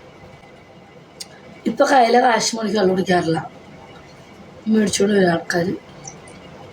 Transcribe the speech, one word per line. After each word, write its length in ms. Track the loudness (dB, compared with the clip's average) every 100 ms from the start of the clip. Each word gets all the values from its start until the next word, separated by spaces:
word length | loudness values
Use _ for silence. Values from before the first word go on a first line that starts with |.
| -20 -20 -20 -20 -20 -20 -20 -20 -20 -20 -20 -20 -20 -20 -20 -10 -8
ഇപ്പൊ 160 | -2 2
കയ്യിലെ 280 | 4 4 4 2
കാശ് 240 | 0 -2 -6
മുടക്കി 200 | -4 0
കള്ളു 140 | 0
കുടിക്കാറില്ല, 460 | 0 0 0 0 -4 -6 -16 -20 -20 -20 -20 -20 -20 -20 -20 -20 -14 -2
മേടിച്ചോണ്ട് 420 | 0 0 0 0 2
വരും 140 | 2
ആൾക്കാര്. 380 | 0 -4 -4 -4 -6 -12 -20 -20 -20 -20 -20 -20 -20 -20